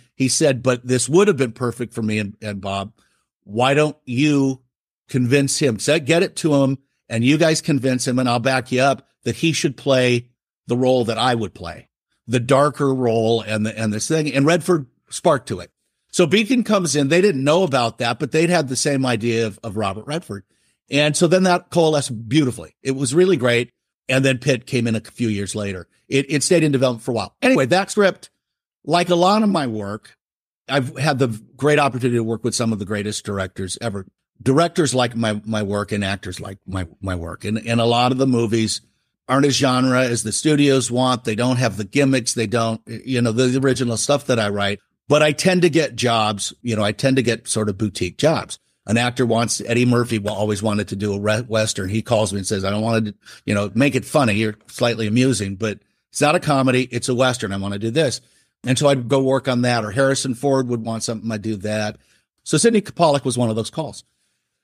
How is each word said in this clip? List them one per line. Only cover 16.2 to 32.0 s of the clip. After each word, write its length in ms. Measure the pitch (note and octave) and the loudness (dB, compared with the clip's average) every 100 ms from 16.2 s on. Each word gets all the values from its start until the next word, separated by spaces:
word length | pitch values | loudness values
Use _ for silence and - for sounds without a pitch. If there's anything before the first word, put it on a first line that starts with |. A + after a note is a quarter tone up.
| E3+ | 2
Beacon 380 | G3 G#3+ B3 | 2 2 0
comes 320 | G3+ G#3 E3+ D3 | 2 0 2 0
in. 140 | C#3 | 2
They 100 | E3+ | 4
didn't 240 | G3+ C#3 | 2 2
know 200 | C#3 E3 | 2 2
about 340 | F#3 B2+ A#2 - | 2 0 -2 -2
that, 220 | A#2+ A#2+ | -4 -4
but 120 | C#3+ | -2
they'd 180 | D#3 E3+ | 0 2
had 200 | F3 C3+ | 0 -2
the 80 | B2+ | -4
same 280 | D3+ C#3 B2+ | -2 0 0
idea 400 | A#2 A#2 A2+ A2+ | 0 0 -2 -2
of, 120 | G2 | -6
of 120 | A2+ G2+ | -10 -4
Robert 320 | G2+ G2 G#2+ | -4 -6 -8
Redford. 380 | D#3+ - G2+ - _ _ _ - | -8 -8 -14 -16 _ _ _ -4
And 260 | C#3 D3+ C#3+ | 0 0 2
so 120 | F3 | 2
then 160 | F#3 | 4
that 260 | F#3 F3 - | 4 2 0
coalesced 580 | F3 D#3+ D3+ C3+ A2 A2+ | 2 2 2 -2 -8 -2
beautifully. 440 | D3 C3 G2+ D#2 _ | 2 2 -2 -12 _
It 100 | - C3+ | -6 -4
was 180 | C3+ | 0
really 220 | D3+ F#3 D#3+ | 2 4 4
great. 340 | B2 A#2+ B2 _ _ _ - | 2 2 -2 _ _ _ -2
And 160 | B2+ | 2
then 140 | C3+ B2+ | 2 2
Pitt 280 | D3+ B2+ - | 0 -2 -2
came 220 | A#2+ A#2 | -2 0
in 80 | A2 | -2
a 60 | |
few 260 | - - A#2 | -6 -4 -2
years 280 | G2+ G2 G#2+ | -2 -4 -6
later. 340 | G2+ F#2+ E2+ _ - | -6 -8 -12 _ -4
It, 200 | C#3 C#3 | -2 0
it 100 | D3+ | -2
stayed 220 | - F3 | 2 2
in 80 | D#3 | 2
development 320 | C#3 B2+ A#2 | 2 0 -2
for 80 | - | -4
a 40 | A#2 | -4
while. 200 | F#2 - | -6 -2
Anyway, 240 | B3 C4 B2 | 2 2 2
that 260 | F3+ G3 | 0 0
script, 380 | - F#3+ - - _ _ _ _ _ - | 2 0 0 -10 _ _ _ _ _ -2
like 240 | E3+ F3 | 0 2
a 60 | F3 | 4
lot 280 | F3+ G#3+ | 4 4
of 60 | G#3+ | 2
my 180 | F3 C3+ | 0 -2
work, 480 | G#2+ G2+ G#2+ - _ _ _ _ _ - | -4 -6 -10 -12 _ _ _ _ _ -4
I've 280 | C#3 C3 - | -2 -2 -2
had 220 | D3+ C3 | 0 2
the 80 | C3 G#2+ - - | 0 -2 -14 -4
great 220 | C#3+ D3 | 2 2
opportunity 360 | C#3 C3 | 2 0